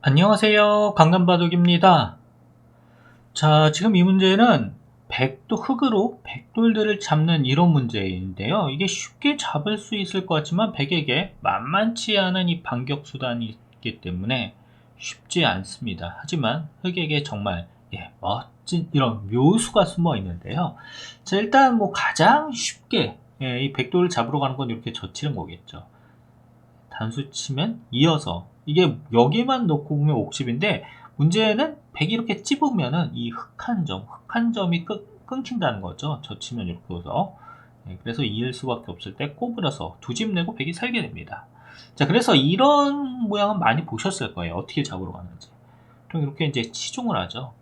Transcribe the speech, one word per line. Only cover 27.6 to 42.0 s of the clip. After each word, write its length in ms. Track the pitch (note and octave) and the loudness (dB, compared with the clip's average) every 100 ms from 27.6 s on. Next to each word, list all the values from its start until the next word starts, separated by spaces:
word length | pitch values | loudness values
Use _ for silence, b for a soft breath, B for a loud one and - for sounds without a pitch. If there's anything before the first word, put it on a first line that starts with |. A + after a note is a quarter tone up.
| G3 A#3 - | -4 -4 -8
이어서, 580 | B2 D#3+ D#3 - E2+ - _ - | 2 2 2 -2 -8 -10 _ -2
이게 320 | D3+ F3 A#2 - | 2 2 0 0
여기만 560 | A2+ B2+ G3 B3 C4 A3 | 4 4 4 0 0 0
놓고 300 | D3+ - D3 | -2 -2 0
보면 180 | D3 C3+ | 2 0
옥십인데 680 | - - B2 A#2+ G3+ A2 B B B - | -2 -6 -4 -2 -2 -2 B B B 0
문제는 640 | D3 F#3+ A3 G#3+ D#4 D4+ _ | 2 4 2 2 0 -4 _
백이 200 | - D#3 | -4 -2
이렇게 280 | A3+ A3+ G3+ | -2 -2 -6
찝으면은 680 | - C#4+ D4 A#3 B2+ D#3 E3 | -2 0 0 0 0 0 -2
이 160 | A#2+ A#2 | -4 -8
흑 220 | A#2 - _ | -8 -16 _
한 280 | - A3+ D#3+ | -6 -4 -2
점, 200 | F#2+ G#2 | -4 -10
흑 140 | - _ | -20 _
한 260 | A#3 A#3 | -2 0
점이 320 | A3+ F#3 E3+ E3+ | 0 0 -2 -2
끊-, 200 | G#3 - - - | -10 -10 -20 -12
끊긴다는 560 | B3+ B3+ B3 D#3+ G#2+ | -10 -8 -2 -2 -2
거죠. 400 | F#2 F2+ D3 D3 | -8 -8 -8 -8
젖히면 440 | - G#2+ - A#2+ F#2+ | -10 -14 -10 -8 -8
이렇게 280 | E2+ - F2 | -10 -10 -12
해서. 400 | E2+ C3+ F3+ B B B B _ - | -6 -4 -4 B B B B _ -18
예, 100 | F#2 | -14
그래서 220 | - A#2 | -10 -4
이을 300 | C3 G#2 B2 | -4 -4 -6
수밖에 380 | B2 B2+ A#2 - | -6 -6 -6 -8
없을 240 | F2+ - F#2+ | -14 -14 -8
때 160 | C#3+ | -10
꼬부려서 640 | C#3+ A#3+ A#3 E3 - E2 - | -6 -8 -4 -6 -6 -10 -12
두 140 | - | -10
집 180 | A#2+ A3 | -6 -4
내고 240 | F#3 E3+ - | -2 -4 -6
백이 180 | C#3 | -8
살게 280 | E3+ B3 A#3+ | -6 -4 -4
됩니다. 460 | C3 - - - - B B B B | -6 -10 -14 -16 -18 B B B B
자, 120 | - | -2